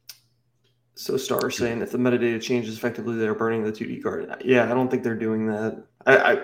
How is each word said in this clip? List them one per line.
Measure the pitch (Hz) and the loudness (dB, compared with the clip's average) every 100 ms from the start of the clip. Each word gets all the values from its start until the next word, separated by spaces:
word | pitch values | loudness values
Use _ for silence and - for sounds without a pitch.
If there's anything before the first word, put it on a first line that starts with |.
| - - _ _ _ _ _ _ _ - | -20 -20 _ _ _ _ _ _ _ -14
so | - 131 | -6 -4
Star | - 123 127 | -2 0 -2
is | - | -2
saying | 120 117 | -4 -4
if | - | -4
the | 123 | -2
metadata | 127 123 117 113 | 0 2 0 -2
changes | 113 123 110 110 | -2 -2 -2 -4
effectively, | 120 113 113 113 | -6 -4 -6 -2
they're | 110 107 | -2 0
burning | 113 113 | 0 0
the | 107 | -2
two | 107 - | -4 -8
D | 123 | -6
card. | - 82 80 - 123 | -6 -6 -8 -4 4
Yeah, | 127 113 | 4 4
I | |
don't | 123 123 | 2 2
think | 123 | 0
they're | 120 110 | -2 -2
doing | 110 110 110 | -2 0 0
that. | 107 110 - - _ - | -2 -2 -6 -14 _ 6
I, | 139 | 6
I | - - | 6 2